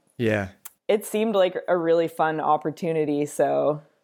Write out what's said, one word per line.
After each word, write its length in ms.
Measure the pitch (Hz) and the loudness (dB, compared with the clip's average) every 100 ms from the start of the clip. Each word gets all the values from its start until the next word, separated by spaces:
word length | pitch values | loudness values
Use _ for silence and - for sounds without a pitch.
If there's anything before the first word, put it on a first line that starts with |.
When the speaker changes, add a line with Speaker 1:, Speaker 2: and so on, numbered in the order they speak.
| _ - | _ -4
Speaker 1:
Yeah. 320 | 113 104 95 - - - - | 0 0 -2 -10 -20 -12 0
Speaker 2:
it 160 | 214 | 0
seemed 300 | 214 214 220 196 | 0 -2 0 2
like 220 | 180 - - | 2 0 -2
a 80 | 180 | 0
really 300 | 165 170 160 | 2 2 2
fun 320 | - 160 156 | 0 -2 0
opportunity. 840 | 143 151 160 147 170 160 151 147 147 | 0 0 0 -4 -4 -2 0 0 -2
So, 560 | - 139 139 139 151 - _ | 0 0 2 0 -2 -8 _